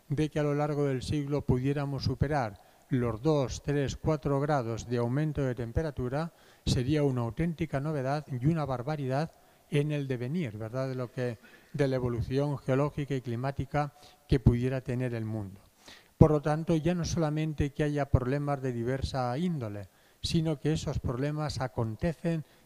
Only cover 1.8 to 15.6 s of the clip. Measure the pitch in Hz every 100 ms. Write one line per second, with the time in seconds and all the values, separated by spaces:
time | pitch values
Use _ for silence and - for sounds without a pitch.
1.8 | 139 139 117 131 139 151 113 98 - -
2.8 | - 135 120 107 135 147 123 - - 143
3.8 | 135 - - 151 151 139 147 147 113 110
4.8 | 117 120 120 131 156 147 135 123 117 117
5.8 | 160 - 123 135 165 - - - - -
6.8 | 123 151 143 127 117 107 165 160 160 139
7.8 | 147 151 127 147 147 131 127 165 143 127
8.8 | 123 156 131 131 160 - - _ _ 147
9.8 | 147 147 139 127 123 165 143 104 110 127
10.8 | 131 127 123 - 123 113 - - - 143
11.8 | 139 131 123 117 120 131 147 139 - 135
12.8 | 147 - 139 135 120 117 135 143 135 147
13.8 | 143 - - - - 135 117 120 127 135
14.8 | 127 123 127 117 110 110 98 98